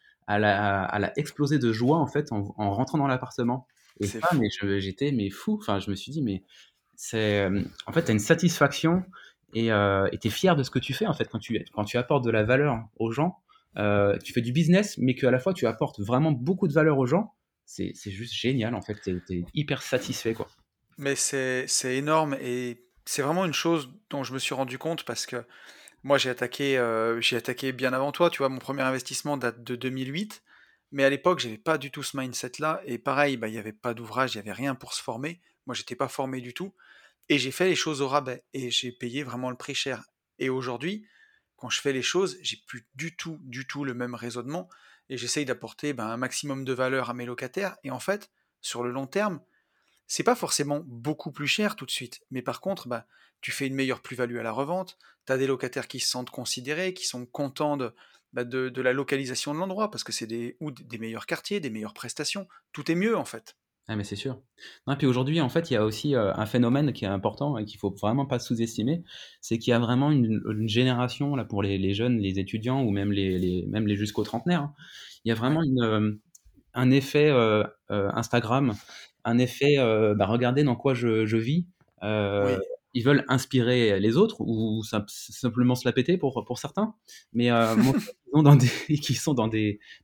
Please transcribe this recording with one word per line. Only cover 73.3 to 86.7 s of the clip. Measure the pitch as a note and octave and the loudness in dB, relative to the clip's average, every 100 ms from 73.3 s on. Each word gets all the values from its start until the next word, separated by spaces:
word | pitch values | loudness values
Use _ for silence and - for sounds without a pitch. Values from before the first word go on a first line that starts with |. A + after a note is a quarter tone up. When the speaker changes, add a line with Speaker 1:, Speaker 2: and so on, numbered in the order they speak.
| F#2 | 2
Speaker 1:
les, | F#2 F2+ F#2 | 0 0 -2
même | G#2 G#2+ | 0 0
les | G2+ | 0
jusqu'aux | G#2+ - | 0 -2
trentenaires, | G#2 A#2+ F3 F3 | -4 -2 0 0
hein. | D3 - - - - - | -2 -8 -20 -20 -20 -8
Il | A2 | -2
y | |
a | |
vraiment | A2 B2 D#3 | 0 2 2
Speaker 2:
Ouais. | D#3 | 2
Speaker 1:
une, | B2+ | 2
euh, | A2+ A2 G#2+ G#2+ _ - _ _ _ | 2 2 2 -2 _ -20 _ _ _
un | A#2+ B2+ | 2 6
effet, | C#3 C3+ D3 D3+ | 6 4 4 6
euh, | C3 A2 G#2+ G#2 - _ | 6 6 4 2 -4 _
euh, | G#2 G2 | 0 0
Instagram, | A2+ A#2 A#2+ A2 C3 C3+ G#2 - - - _ | 0 2 2 2 2 2 0 -8 -20 -20 _
un | A2+ A#2+ | 0 4
effet, | B2 - C#3 C#3+ | 2 4 4 6
euh, | A#2+ A2 A2 | 6 6 4
bah, | G#2 G2 | 4 4
regardez | A#2 B2 C3+ | 4 2 4
dans | D3 | 4
quoi | A2+ C#3 | 2 2
je, | B2 A#2+ A2 A2 | 2 2 2 4
je | A2+ | 2
vis. | A#2 E3 F3 _ _ _ | 2 0 0 _ _ _
Euh, | G2+ G#2+ G2+ G2+ G2+ F#2+ | -2 0 2 4 2 2
Speaker 2:
Oui. | F#2+ - _ | -2 -10 _
Speaker 1:
ils | B2 | 0
veulent | A#2 C#3+ - | 4 4 4
inspirer | B2+ - B2+ A#2 B2 A2+ G2 | 0 2 2 4 4 4 4
les | G#2 B2+ | 4 4
autres | A3+ - | 4 2
ou | A2+ A2 A2 A2 | -2 0 0 -2
sim-, | G#2+ G#2+ G#2 | -2 -4 -4
simplement | - - - B2 A2 B2 B2 | -10 -14 -4 -2 4 4 4
se | B2 | 2
la | |
péter | B2+ B2+ F3+ | 2 2 2
pour, | C#3 A#2+ | 0 -2
pour | A2+ A#2+ | -6 -8
certains. | C#3+ | -6